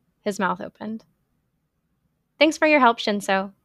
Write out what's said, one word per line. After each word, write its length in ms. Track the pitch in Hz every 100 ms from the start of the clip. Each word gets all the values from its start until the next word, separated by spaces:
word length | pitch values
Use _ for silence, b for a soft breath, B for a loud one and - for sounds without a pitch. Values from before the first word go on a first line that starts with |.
| _ _
his 180 | 208 202
mouth 220 | 185 175
opened. 420 | - - 214 220 _ _ _ _ _ _ _ _ _ _ _ _ _ -
"Thanks 220 | 311 302
for 80 | 311
your 140 | 294
help, 180 | 247 233
Shinso. 560 | - 202 196 190 196 -